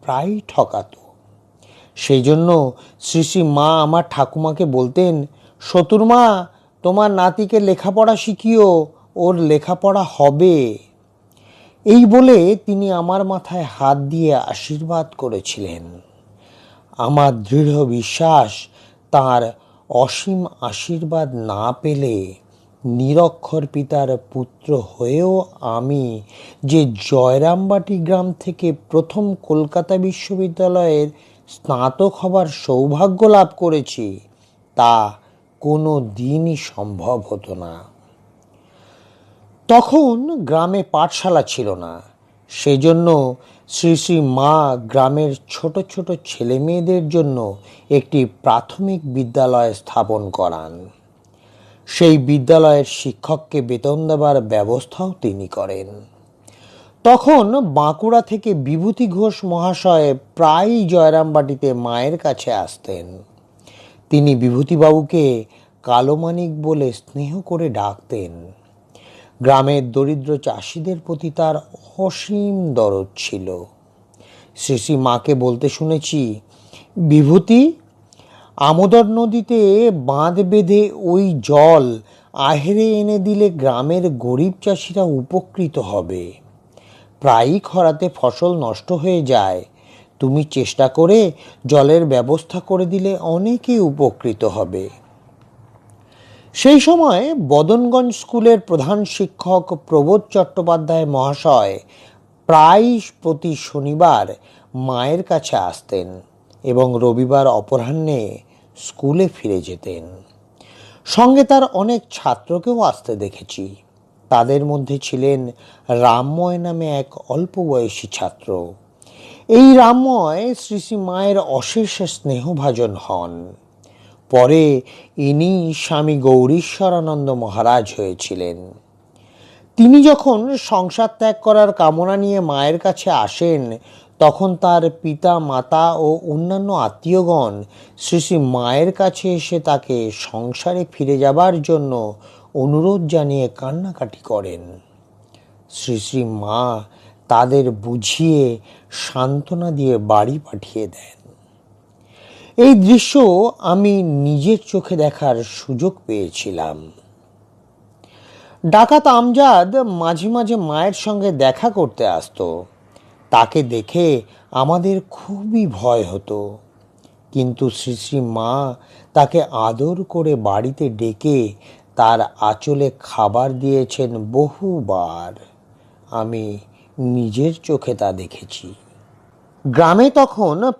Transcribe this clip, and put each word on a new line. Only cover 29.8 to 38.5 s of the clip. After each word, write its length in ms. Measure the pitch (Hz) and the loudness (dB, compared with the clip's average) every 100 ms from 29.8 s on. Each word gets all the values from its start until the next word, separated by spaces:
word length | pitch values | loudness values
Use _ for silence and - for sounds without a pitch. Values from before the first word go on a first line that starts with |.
| 170 190 | -2 -2
বিশ্ববিদ্যালয়ের 1120 | 185 180 - 190 190 165 185 180 170 151 147 151 _ _ _ | -4 -6 -8 -6 -6 -2 -2 0 0 0 -2 -6 _ _ _
স্নাতক 680 | - - 127 131 - 196 190 | -16 -6 -2 -2 0 -2 -2
হবার 320 | 190 185 165 | -2 0 -2
সৌভাগ্য 800 | - - 127 139 147 196 185 214 | -6 -4 -2 0 0 0 2 4
লাভ 220 | 202 185 - | 6 4 0
করেছি, 600 | 175 156 131 - 107 98 _ _ _ _ _ - | -2 -2 -4 -10 -10 -12 _ _ _ _ _ 2
তা 380 | 120 117 104 104 _ _ _ _ | 4 4 2 -6 _ _ _ _
কোনো 400 | 147 151 156 151 113 101 | -4 -2 0 -2 -4 -8
দিনই 400 | 127 151 165 147 | -4 -2 -2 -6
সম্ভব 680 | - - 104 98 95 123 - | -10 -12 -12 -8 -4 -4 -6
হতো 260 | 101 104 92 | -12 -10 -14
না। 420 | 85 82 90 _ _ _ _ _ _ | -14 -18 -20 _ _ _ _ _ _